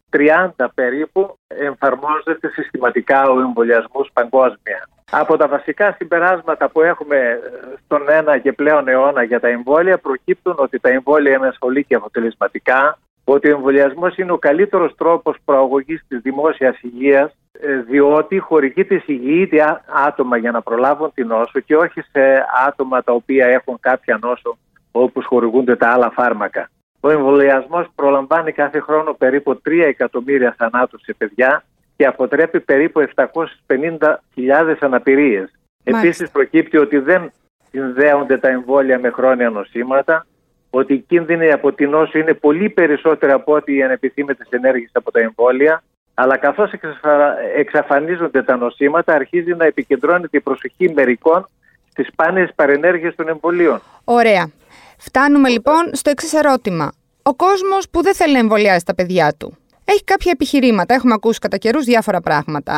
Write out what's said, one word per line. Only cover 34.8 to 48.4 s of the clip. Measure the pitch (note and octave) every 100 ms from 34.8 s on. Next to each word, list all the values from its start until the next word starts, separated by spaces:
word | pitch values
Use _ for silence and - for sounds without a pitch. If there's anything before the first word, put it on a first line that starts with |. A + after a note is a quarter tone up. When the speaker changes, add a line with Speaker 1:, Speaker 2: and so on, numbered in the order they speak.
Speaker 1:
αναπηρίες. | C#3+ B2 C#3 C3+ D3 G2+ F#2+ _ _ _
Speaker 2:
Μάλιστα. | - E3 F3
Speaker 1:
Επίσης, | E3 F3
προκύπτει | C#3+ C3 D#3+ D#3 D#3
ότι | C#3+ C#3+
δεν | C3+ F3+ E3 - _ _ _
συνδέονται | C3+ C3+ B2+ D3 C#3+ C3 C3
τα | C3+
εμβόλια | B2+ B2 C#3 C3+ B2
με | B2
χρόνια | A#2+ C3 B2+ A#2+
νοσήματα, | G#2 G2 A2+ B2+ C3+ C#3 D#3+ - _ _ _ _
ότι | B2+ C3+
οι | C3+
κίνδυνοι | - F3 D#3+ E3 D#3+
από | C#3+ C#3+
την | - C#3+
νόσο | D3+ D#3 D#3
είναι | D#3+
πολύ | C#3 D3+ D#3+ G#3
περισσότερα | G3+ E3 D3 D#3+ D3+ D3
από | C3+ C#3+
ό,τι | D3+ D3 C#3
οι |
ανεπιθύμητες | C3 B2+ C3 - C#3+ B2+ -
ενέργειες | B2 B2+ B2+ A#2
από | B2 A#2
τα | A#2
εμβόλια, | A2+ A2+ A#2+ B2+ D3 D#3+ - _ _
αλλά | - B2+ C3+
καθώς | C#3+ C#3+ G3+
εξαφα-, | F#3+ D#3+ C#3 D3+ D3 C#3+ A2+ A2 C3+
εξαφανίζονται | C#3+ D3+ C#3+ C#3+ D#3+ F3 E3 C3+